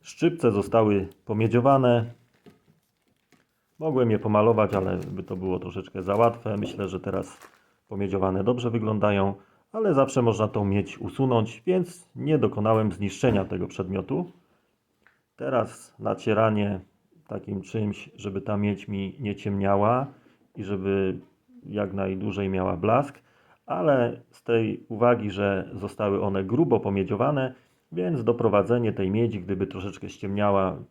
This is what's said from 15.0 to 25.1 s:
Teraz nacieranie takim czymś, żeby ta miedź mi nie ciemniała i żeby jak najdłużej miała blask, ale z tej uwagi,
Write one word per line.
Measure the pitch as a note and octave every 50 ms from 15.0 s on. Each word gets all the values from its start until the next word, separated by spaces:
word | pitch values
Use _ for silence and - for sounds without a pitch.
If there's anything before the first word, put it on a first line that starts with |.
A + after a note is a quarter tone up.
| _ _ _ _ _ _ _
Teraz | _ B2+ C3+ C3+ A#2+ G#2+ G#2 - - - - _ -
nacieranie | G#2+ G#2+ G#2 - - A2+ G#2+ G#2 A2+ A2 G#2+ G#2 G2+ G2+ G2+ F#2 - _ _ _ _ _ _ _ _
takim | - G#2+ G2+ - - G#2 F#2+
czymś, | F2 - - A2+ G#2+ G#2 G2 - - - _
żeby | - - G#2 F#2+ G2
ta | F#2 - G#2
miedź | G2+ G#2 G#2 G2+ G2 -
mi | - G2+ G2 G2 F#2+ F2+ -
nie | B2+ G#2 G2
ciemniała | G2+ - G#2 G2 G2 G2 G2 G2+ G2 G2+ G#2+ B2 B2+ C#3 C#3 - - _ _ _ _ _ _ _
i | - G#2
żeby | F#2+ G2+ F#2+ F#2 G2 G2 G2 F#2+ F#2+ F#2 F2+ - _ _ _ _ _ _ - -
jak | G2 G2+ G#2 G#2 F#2+ G2
najdłużej | G2 G2 F#2+ F#2+ F#2+ G2 G#2+ F#2 G2+ G2 F#2+
miała | F#2+ F#2 F#2 F#2+ F#2
blask, | E2+ F2 G#2+ A2+ C3 C#3+ C#3+ - - _ _ _ _ _ _ _ _ _
ale | - - - F3 D#3 C#3 B2+ A#2+ A#2 A#2+ A#2 - _
z | _ - _
tej | - A#2 A2+ A2+ G#2+ G#2 - - _
uwagi, | A#2 G#2+ A#2+ A#2+